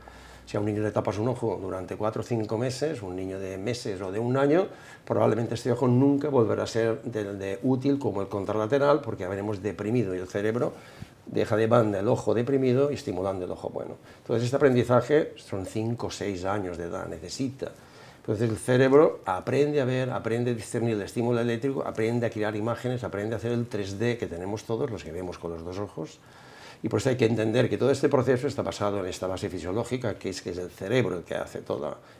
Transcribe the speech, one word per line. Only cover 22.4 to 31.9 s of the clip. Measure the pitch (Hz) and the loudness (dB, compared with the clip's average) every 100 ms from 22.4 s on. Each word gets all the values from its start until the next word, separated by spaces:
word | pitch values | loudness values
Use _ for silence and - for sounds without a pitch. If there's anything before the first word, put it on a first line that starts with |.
| 107 107 | -2 0
imágenes, | 110 117 123 123 | -2 -2 -2 -4
aprende | 95 98 107 | -4 -4 -4
a | 110 | -4
hacer | 117 | -2
el | 120 117 | -2 -2
tres | 104 95 98 | -4 -6 -2
D | 120 113 | -2 0
que | 90 | -4
tenemos | 85 92 107 - | -6 -6 -6 -4
todos | 113 139 | -4 -4
los | 95 | -6
que | 78 | -10
vemos | 82 90 85 | -8 -8 -8
con | 85 | -10
los | 82 82 | -8 -8
dos | 92 | -8
ojos. | 101 - 156 - - - - - - - | -8 -8 -12 -14 -20 -20 -20 -20 -20 -8
Y | 110 | -2
por | 110 | 2
eso | 131 | 2
hay | 127 | 4
que | 113 | 4
entender | 113 110 117 120 | 4 2 2 2
que | 101 | 2
todo | 123 | 2
este | 127 147 | 4 4
proceso | 135 131 123 135 | 4 4 2 0
está | 95 | -2
basado | 92 - 104 101 | -4 -2 -2 -2
en | 92 | -4
esta | 87 92 | -4 -4
base | 92 98 | -4 -4
fisiológica, | 87 85 104 120 127 117 90 | -6 -4 -4 -2 -4 -4 -4
que | 101 | -6
es, | 92 | -8
que | 92 | -6
es | 87 | -6
el | 90 | -8
cerebro | - 95 127 95 87 | -8 0 2 2 -2
el | |
que | 80 | -4
hace | - - 92 | -6 -4 -8
toda, | - 101 73 | -6 -4 -4